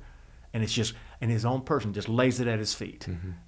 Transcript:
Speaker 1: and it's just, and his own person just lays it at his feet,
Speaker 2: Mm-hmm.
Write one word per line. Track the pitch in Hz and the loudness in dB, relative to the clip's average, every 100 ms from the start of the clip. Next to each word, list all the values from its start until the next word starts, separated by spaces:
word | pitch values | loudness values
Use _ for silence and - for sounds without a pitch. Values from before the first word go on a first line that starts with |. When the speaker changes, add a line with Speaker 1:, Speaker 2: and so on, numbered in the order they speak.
| - - - - - | -12 -20 -20 -20 -6
Speaker 1:
and | 113 | -2
it's | 107 | 0
just, | 120 110 - - - | 2 0 -2 -14 -4
and | 113 | 0
his | 113 117 | 2 2
own | 131 | 0
person | 131 147 104 | 2 0 2
just | 101 98 | -2 0
lays | 117 131 120 | 4 4 4
it | 120 | 2
at | 110 | 2
his | 107 - | 0 -4
feet, | 98 - - | -6 -8 -6
Speaker 2:
Mm-hmm. | 85 92 87 | -6 -6 -10